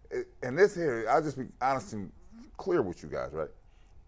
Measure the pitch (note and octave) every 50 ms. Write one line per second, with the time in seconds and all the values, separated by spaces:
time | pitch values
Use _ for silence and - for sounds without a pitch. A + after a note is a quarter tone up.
0 | - - - B2 A#2+ - - - - B2+ B2 D#3+ G3 G3+ - F3 E3+ D#3 A#2+ A2+
1 | A2+ G#2+ C3 D#3+ D#3 D3+ - C3 B2+ - - - B2 C3+ C3+ C3 - - A#2+ G#2
2 | G2 - - - - - - A#2 - - - - - F#3+ F3 E3+ A2+ F#2 E2 -
3 | - D2+ C2+ C2+ B1+ C2 C#2+ D#2+ D#2 C#2+ - - - - - - - - - -
4 | -